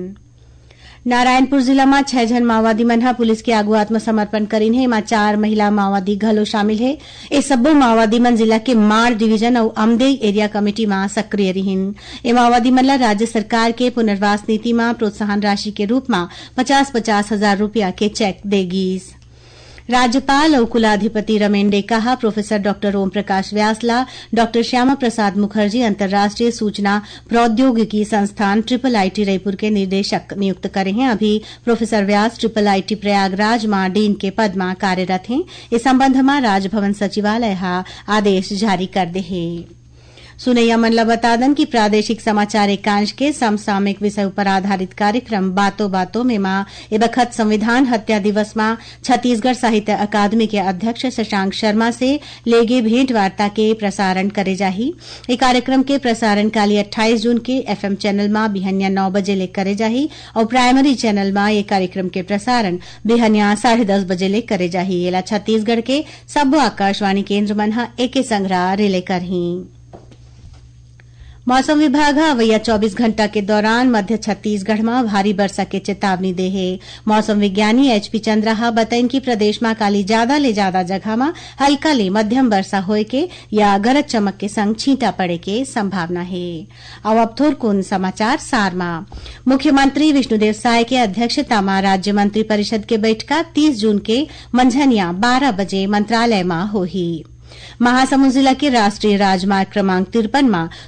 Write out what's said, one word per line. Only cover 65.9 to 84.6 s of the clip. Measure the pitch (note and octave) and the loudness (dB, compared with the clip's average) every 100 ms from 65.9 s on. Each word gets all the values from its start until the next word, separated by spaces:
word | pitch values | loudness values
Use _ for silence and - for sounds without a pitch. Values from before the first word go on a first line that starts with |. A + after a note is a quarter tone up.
| C#4 D4+ - - | -2 -4 -14 -12
सब्बो | D4 C#4 D4+ | -2 2 2
आकाशवाणी | A3+ - G3 G3 G3+ G3 | 2 0 -2 0 0 0
केंद्र | G3+ G3+ G#3 | 0 -2 0
मन | G#3 G#3+ | -2 -2
हा | A3+ A#3 - | -2 -6 -4
एके | B3+ C4 | -2 -2
संग्रह | B3+ G#3 F#3+ F#3 F3+ | -2 -2 0 0 0
रिले | G3 G#3 F#3 | 0 0 0
करही। | F3+ F3+ F3+ F3+ F3 F3+ F#3 - - - - - - - - - - - - - - - - - - | -2 -4 -2 -4 -4 -6 -10 -20 -20 -20 -20 -20 -20 -20 -20 -20 -20 -20 -20 -20 -20 -20 -20 -8 0
मौसम | C4 C4 D4+ | 0 2 2
विभाग | D4+ D4 D4 C#4+ | 2 2 2 2
ह | D#4+ | 2
अवैया | B3 A3+ A3 | 2 2 2
चौबीस | G#3+ G#3+ G#3+ | 0 0 0
घंटा | G3 A3+ A3 G#3 | 0 0 0 -2
के | G#3+ | -2
दौरान | G3 G#3 G#3+ A#3 B3+ | 0 0 2 2 2
मध्य | A3 G3 A3 | 2 0 -4
छत्तीसगढ़ | G#3+ F#3+ G#3+ G#3 G3 G#3+ | -4 -4 -4 -4 -2 -2
में | A3 B3+ A3+ | 0 0 0
भारी | G3 G3+ | 0 0
वर्षा | G3+ G3 - | 0 -2 -2
के | F#3+ G3 | -4 -6
चेतावनी | G#3 F#3+ G3 F#3 F#3+ | -6 -4 -2 -2 -2
दे | F3+ F#3 | -2 -4
हे। | G3 F#3 F#3 - - | -2 -4 -6 -12 -8
मौसम | A3 G#3+ G#3 G#3 | 0 0 2 0
विज्ञानी | G3+ F#3+ G#3 A#3+ C#4 | 0 0 2 4 4
एचपी | G#3 - A3 | 2 0 -4
चंद्रा | A3 G#3+ G#3+ | 0 0 0
ह | G#3+ A#3 | 0 0
बताइन | A3+ A3 A#3+ A#3+ | 0 0 0 0
कि | C4+ | 0
प्रदेश | B3+ A3 G#3+ G#3+ | -2 0 0 0
में | A3+ | -2
काली | A3 G#3 G3+ | 0 0 0
ज्यादा | F#3+ A3+ A#3+ D4 | 2 0 2 2
ले | C#4 | 0
ज्यादा | G#3 F#3+ F#3 | 0 0 0
जगह | F3+ F#3+ A3 A3+ | -2 -4 -4 -2
में | C#4+ E4 - - | -2 -4 -14 -2
हल्का | C#4 C#4+ D#4 | 0 2 0
ले | C4+ F#3+ | 0 0
मध्यम | G#3 G#3+ B3+ B3+ | 0 0 2 2
वर्षा | G3 F#3+ G3 | 2 0 -4
होए | F#3 G#3+ | -2 -2
के | A3 C4 F4+ - - | -2 -2 -4 -8 -4
या | G#3 G3+ G3 | 2 2 2
गरज | A3+ C#4+ | 2 2
चमक | C#4+ A3+ G3 - | 0 0 -2 -2
के | G3+ | -6
संग | - | -2